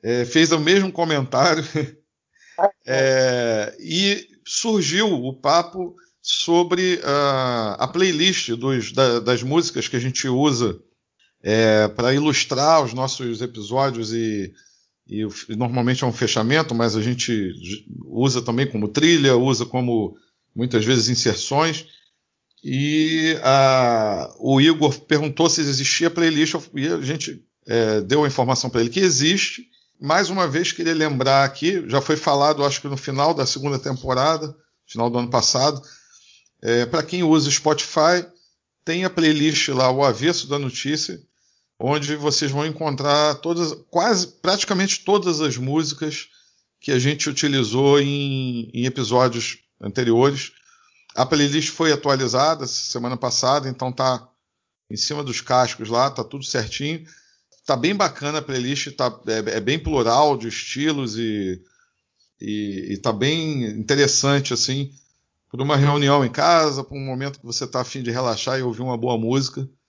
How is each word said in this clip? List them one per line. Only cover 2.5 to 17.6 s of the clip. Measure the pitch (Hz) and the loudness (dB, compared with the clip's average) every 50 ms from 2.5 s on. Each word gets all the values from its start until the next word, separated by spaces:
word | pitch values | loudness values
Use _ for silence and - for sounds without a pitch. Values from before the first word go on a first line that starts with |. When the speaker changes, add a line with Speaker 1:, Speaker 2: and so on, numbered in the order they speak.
| - - | -4 0
Speaker 2:
Ah, | 185 202 - _ _ | 0 0 0 _ _
Speaker 1:
É, | - 131 131 135 135 131 131 131 127 123 123 120 117 113 107 104 - - - | -2 0 2 2 2 4 2 2 2 0 0 0 0 0 -2 -2 -6 -8 -14
e | - 160 160 175 196 196 202 - - _ _ _ _ | -8 -4 -2 0 2 0 0 -2 -6 _ _ _ _
surgiu | - - - - 233 220 202 160 139 160 196 220 214 | -6 -6 -4 0 0 0 0 0 0 0 0 2 2
o | 175 131 120 131 | 0 -2 -4 -6
papo | 135 - - 139 151 170 175 170 - 185 180 - - _ _ _ _ _ | -8 -4 0 2 2 2 2 0 -8 -10 -10 -10 -10 _ _ _ _ _
sobre | _ - - - - 165 170 170 175 170 180 180 185 185 180 - | _ -4 -4 -2 0 2 4 2 4 2 0 0 0 0 -2 -2
a, | - - 139 143 143 139 135 131 131 127 120 117 110 107 98 - | -2 0 0 2 2 2 0 0 0 0 -2 -2 -2 -4 -2 -4
a | - 139 | -6 -4
playlist | - 170 185 190 170 151 175 190 185 - - - | 0 0 2 2 2 2 0 0 0 -2 -4 -4
dos, | 113 117 123 135 135 123 107 - | -6 -4 -2 -2 -2 -2 -4 -4
da, | - 131 135 123 120 120 | 0 2 2 4 2 2
das | 104 117 123 113 | 2 2 0 0
músicas | 117 131 147 170 165 165 - 131 110 - | 0 0 0 0 0 0 -4 -6 -6 -4
que | - | -4
a | 123 | -4
gente | 120 131 123 - - 135 | -4 -2 -4 -4 -2 0
usa, | 123 131 143 151 135 117 120 104 87 - _ _ _ _ _ _ _ _ _ _ _ _ | 0 2 2 2 2 2 0 -2 -2 -6 _ _ _ _ _ _ _ _ _ _ _ _
é, | - 92 107 110 113 110 110 107 107 104 | -2 0 2 4 6 6 6 6 4 2
pra | 107 - 117 123 | 0 0 0 2
ilustrar | 135 139 151 151 139 - - - 139 127 143 156 165 160 139 | 2 2 2 2 2 0 -2 -2 -2 0 4 4 6 4 4
os | 117 | 0
nossos | 113 127 131 135 - - 131 120 113 107 | -2 -4 -4 -4 -4 -6 -6 -6 -6 -6
episódios | 123 123 117 110 104 101 120 131 135 139 117 117 113 107 | -8 -10 -8 -12 -10 -4 0 0 0 0 -2 -4 -6 -4
e, | 113 117 113 110 107 101 95 92 92 _ _ _ _ _ _ _ _ _ _ | -4 -2 -2 -2 -2 -4 -6 -8 -10 _ _ _ _ _ _ _ _ _ _
e | - 98 104 107 | -10 -6 -6 -6
o | 104 | -6
f-, | 98 - - - 110 | -8 -12 -12 -8 -4
normalmente | 107 123 117 123 127 117 123 127 127 139 | -4 -2 -2 0 0 0 0 0 0 -2
é | |
um | 123 | -4
fechamento, | 113 - 123 107 - 117 107 117 143 160 160 160 120 | -2 -2 -2 0 0 0 0 2 2 2 0 0 0
mas | 117 117 113 101 | 0 0 0 0
a | 110 | 0
gente | 104 120 123 123 - - 117 107 98 90 - | -2 -2 -2 -2 -2 -2 -2 -2 -2 -4 -8
j-, | - | -10